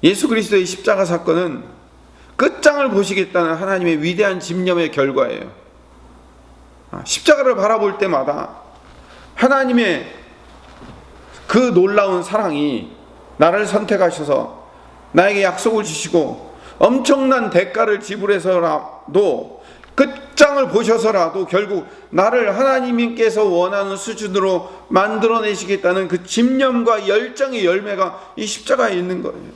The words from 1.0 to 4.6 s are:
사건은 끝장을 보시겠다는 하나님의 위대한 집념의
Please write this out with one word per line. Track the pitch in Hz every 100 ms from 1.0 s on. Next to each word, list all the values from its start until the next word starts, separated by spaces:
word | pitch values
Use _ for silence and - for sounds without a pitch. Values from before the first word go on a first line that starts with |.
| 185
사건은 | 170 - 165 180 131 - - - - - - - -
끝장을 | - - 294 285 277
보시겠다는 | 196 190 190 185 185 165
하나님의 | 160 190 190 175 160
위대한 | 160 180 202 185
집념의 | 180 175